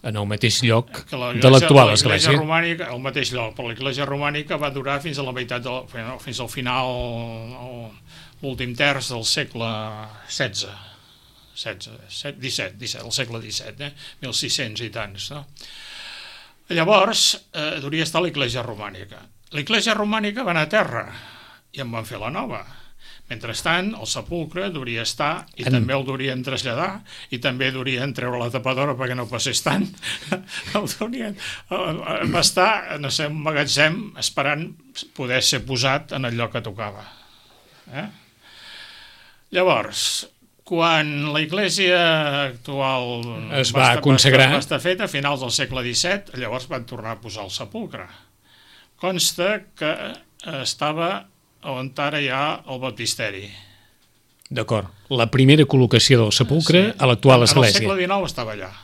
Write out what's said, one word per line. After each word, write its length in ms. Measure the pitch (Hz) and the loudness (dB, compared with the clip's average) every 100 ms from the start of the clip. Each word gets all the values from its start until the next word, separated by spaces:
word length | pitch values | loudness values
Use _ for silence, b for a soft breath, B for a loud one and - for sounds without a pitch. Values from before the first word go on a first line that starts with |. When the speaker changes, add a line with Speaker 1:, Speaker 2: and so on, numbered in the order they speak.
Speaker 1:
en 120 | 123 107 | -4 -4
el 60 | 101 | -2
mateix 320 | 104 113 - 123 | 2 2 4 4
lloc 240 | 113 123 - - | 4 2 -10 -10
Speaker 2:
Que 80 | 135 | -6
la 140 | - | -4
Speaker 1:
de 60 | 120 | 6
Speaker 2:
Iglesia, 120 | 127 | 10
Speaker 1:
l'actual 320 | 131 - 139 117 | 10 12 10 10
Speaker 2:
la 60 | 104 | 8
Iglesia 320 | 120 101 - | 4 4 4
Speaker 1:
església. 140 | 143 | 4
Speaker 2:
romànica, 480 | 151 160 170 165 165 | 4 0 0 -2 -6
el 80 | 123 | -6
mateix 320 | 135 135 127 | -4 -2 -2
lloc, 220 | 123 113 107 | -4 -6 -6
però 120 | 117 | -10
la 40 | 113 | -6
Iglesia 260 | 135 131 | -4 -2
romànica 540 | 139 139 147 147 147 156 | -2 -2 -2 -4 -4 -4
va 80 | 147 | -2
durar 320 | 139 135 143 | -4 -4 -4
fins 160 | 156 139 | -4 -6
a 40 | |
la 80 | 135 | -6
meitat 320 | 127 120 123 | -6 -6 -6
del, 240 | 123 127 123 123 113 127 | -6 -8 -10 -12 -10 -10
fins 200 | - 120 | -10 -8
al 60 | 120 | -8
final, 400 | - 123 127 127 123 123 117 117 113 113 127 | -6 -2 -2 -2 -2 -6 -6 -8 -10 -12 -14
el, 320 | 123 120 113 - - b b - | -14 -14 -14 -18 -20 b b -12
l'últim 320 | 139 123 123 120 | -10 -6 -6 0
terç 320 | 147 139 117 | 2 2 -4
del 100 | 120 | -4
segle 480 | 107 - 139 120 113 110 107 107 107 107 - | -2 -2 -4 -4 -4 -4 -8 -10 -14 -18 -14
setze. 400 | - 131 95 98 101 b b b b b b b - | -4 -4 -4 -8 -12 b b b b b b b -12
Setze, 320 | 113 98 - 110 101 | -10 -10 -14 -18 -16
set-, 300 | - 143 139 | -12 -12 -10
disset, 380 | 127 110 98 98 | -8 -6 -6 -8
disset, 240 | 117 120 | -10 -10
el 80 | 113 | -6
segle 300 | 113 120 117 | -6 -4 -8
disset, 380 | 113 107 117 107 | -8 -10 -10 -12
eh? 60 | 143 - B B | -14 -14 B B
Mil 80 | 135 | -8
sis-cents 460 | 113 113 - 120 107 | -6 -4 -4 -4 -6
i 140 | 117 | -10
tants, 300 | 113 104 98 - | -8 -10 -10 -12
no? 80 | 147 143 - B B B B B B B B B B _ | -14 -16 -20 B B B B B B B B B B _
Llavors, 520 | 170 165 208 196 220 - - _ | 0 4 6 6 2 2 0 _
eh, 300 | 165 151 151 | -8 -6 -6
duria 220 | 139 156 160 | -4 -2 0
estar 140 | 165 | 0
la 60 | 175 | 0
Iglesia 320 | 147 127 120 | 0 -2 -2
romànica. 560 | 117 104 104 95 92 - - - - | -6 -8 -10 -12 -16 -18 -20 -20 -10
La 80 | 147 | -8
Iglesia 320 | 147 220 226 214 | -2 0 2 0
romànica 460 | 208 220 208 208 233 | 0 -2 -2 -4 -2
va 60 | |
anar 160 | 170 151 | 0 2
a 20 | |
terra 320 | 214 160 120 95 B B B B B _ | 2 0 -4 -8 B B B B B _
i 80 | - | -10
en 80 | 127 | -8
van 160 | 117 113 | -6 -8
fer 140 | 113 | -8
la 80 | 110 | -6
nova. 300 | 165 254 113 92 b b b b b - | -6 -6 -8 -12 b b b b b -12
Mentrestant, 600 | 123 113 107 170 170 190 220 | -10 -8 -4 0 2 0 -6
el 80 | 110 | -6
sepulcre 640 | - 110 170 156 165 196 | -6 -6 -6 -6 -6 -6
duria 320 | 156 127 117 | -6 -6 -4
estar, 460 | 117 - 147 170 - - | -4 -2 -2 -2 -8 -6
i 100 | 131 | 2
Speaker 1:
En 80 | 131 | 2
Speaker 2:
també 160 | 113 135 | 2 0
el 80 | 135 | -2
durien 380 | 131 135 127 127 | -4 -4 -4 -6
traslladar, 560 | 131 131 120 185 196 - B B | -4 -4 -4 -4 -6 -14 B B
i 60 | 127 | -4
també 300 | 135 127 131 | -4 0 -2
durien 400 | 131 127 123 139 | -2 -4 -2 -4
treure 240 | 131 123 123 | -4 -4 -2
la 140 | 120 | -4
tapadora 400 | 123 127 131 143 | -4 -2 0 -2
perquè 240 | 123 131 127 | -2 -4 -4
no 80 | 120 | -6
passés 320 | 120 135 113 - | -4 -2 -2 0
tant. 160 | 190 196 - B B B | 0 -2 -6 B B B
<laughs> 480 | 185 - - - - | -8 -6 -12 -4 -4
El 80 | 202 | -4
durien, 400 | - 220 254 220 | -6 -6 -6 -6
eh, 880 | 196 - - - 180 180 160 - - - | -8 -10 -12 -8 -4 -4 -4 -4 -2 0
va 140 | 170 - | 2 2
estar, 540 | - 190 208 180 156 | 4 4 2 -2 -6
no 80 | 139 | -4
sé, 160 | - 151 | -2 -2
un 160 | 151 | -2
magatzem 560 | 147 151 147 143 156 185 208 - | -2 0 0 4 4 2 -8 -6
esperant 520 | - - 143 147 175 - - - - - | -4 0 0 -2 -6 -12 -18 -16 -16 -8
poder 240 | 127 127 | -2 0
ser 220 | 123 139 113 | 2 0 -2
posat 460 | 131 135 139 - | -2 0 0 -2
en 120 | 143 | -6
el 140 | 123 117 | -4 -2
lloc 140 | 113 | -4
que 80 | 120 110 | -4 -8
tocava. 320 | 101 107 101 104 b b b b b b b - | -8 -10 -10 -18 b b b b b b b -16
Eh? 160 | 131 208 - B B B B B B B B B B B B _ | -12 -12 -14 B B B B B B B B B B B B _
Llavors, 800 | 180 185 131 104 - - - - _ _ _ | 2 4 4 2 -4 -2 -4 -8 _ _ _
quan 680 | - 170 165 160 151 143 151 | -4 2 4 4 2 -2 -2
la 80 | 147 | -2
Iglesia 1040 | 156 185 196 165 185 180 170 160 151 143 | -2 0 0 2 2 4 4 4 2 0
actual 800 | 139 120 135 139 135 131 123 120 117 110 110 143 | -4 -6 -8 -2 0 0 -2 -6 -6 -8 -4 0
Speaker 1:
Es 160 | 120 | 2
Speaker 2:
va 80 | 131 | 6
Speaker 1:
va 60 | 127 | 6
Speaker 2:
estar, 80 | 123 | 6
Speaker 1:
consagrar. 460 | 147 131 143 131 131 | 6 6 8 8 6
Speaker 2:
va 60 | 147 | 4
estar 200 | - 143 | 0 -2
feta 260 | 170 185 202 | 0 0 -2
a 20 | |
finals 320 | 143 143 143 | -2 -2 -2
del 120 | 127 117 | -2 -2
segle 260 | 127 131 | -2 -4
disset, 460 | 123 117 165 202 - 127 | -2 -2 0 -2 -6 -8
llavors 320 | 120 123 127 | -6 -6 -6
van 160 | 131 120 | -10 -8
tornar 300 | 120 113 110 | -10 -8 -10
a 40 | |
posar 240 | 113 104 98 | -10 -10 -10
el 40 | |
sepulcre. 500 | - 110 214 202 113 90 - _ _ b b b b b _ | -10 -10 -10 -10 -12 -14 -20 _ _ b b b b b _
Consta 600 | 175 180 - - 180 214 208 - | -4 0 -2 0 -2 -2 -6 -6
que, 160 | 156 160 - - _ _ | -4 -4 -8 -14 _ _
eh, 180 | - 151 | -12 -8
estava 640 | 123 - 147 156 170 196 190 _ _ _ | -6 -4 -4 -2 -2 -4 -10 _ _ _
on 300 | - 131 135 135 | -10 -8 -8 -4
ara 240 | 147 151 | -2 0
hi 80 | 139 | -2
ha 320 | 135 147 - - | 0 -2 -4 -8
el 100 | 131 | -8
baptisteri. 680 | 131 117 113 - 110 98 101 - b b b b _ _ _ _ - | -8 -6 -6 -4 -6 -6 -14 -16 b b b b _ _ _ _ -10
Speaker 1:
D'acord. 380 | 127 107 110 95 - - | -6 -2 -2 -2 -14 -4
La 200 | 131 113 | 0 2
primera 340 | 131 131 151 | 6 8 8
col·locació 560 | 143 135 120 117 - 127 | 8 6 6 6 6 6
del 100 | 107 | 6
sepulcre 600 | - 123 147 156 170 202 | 2 2 2 6 4 4
Speaker 2:
Sí. 40 | - | 2
Speaker 1:
a 80 | 135 | 2
l'actual 340 | 120 135 127 | 6 8 8
Speaker 2:
En, 40 | |
Speaker 1:
església. 340 | 117 139 120 101 | 8 8 6 6
Speaker 2:
en 60 | |
el 40 | 107 | 2
segle 100 | 190 | 0
dinou 220 | 180 196 | 0 0
estava 280 | 180 - 113 | -2 -4 -6
allà. 160 | 104 92 95 | -8 -10 -14